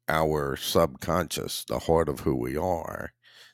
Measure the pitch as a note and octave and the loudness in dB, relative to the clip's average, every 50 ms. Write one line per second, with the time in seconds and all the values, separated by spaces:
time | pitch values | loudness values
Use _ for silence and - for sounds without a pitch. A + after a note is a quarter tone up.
0 | _ - D#2 D#2+ D#2+ D#2 D#2 D2+ C#2+ C#2 C2 - - - - F2+ E2+ C#2+ C2 - | _ 0 2 2 4 2 2 0 0 -2 -2 -4 -2 2 4 4 4 4 2 -2
1 | - - E2 F2+ E2 C#2 - - G1+ - - - - - A#1+ - - - E2 E2 | -2 0 0 0 0 -2 -4 -6 -6 -6 -6 -8 -6 -4 -4 -2 2 2 4 4
2 | E2 D2 C2+ - - - - B1 A#1 B1 C2+ D#2 F2 F#2 F2+ D#2+ - - - - | 4 2 -2 -2 0 0 0 0 -2 -2 -4 -2 -2 -2 -2 -4 -4 -8 -10 -10
3 | - - - _ _ - - - - - | -10 -12 -14 _ _ -20 -20 -20 -20 -20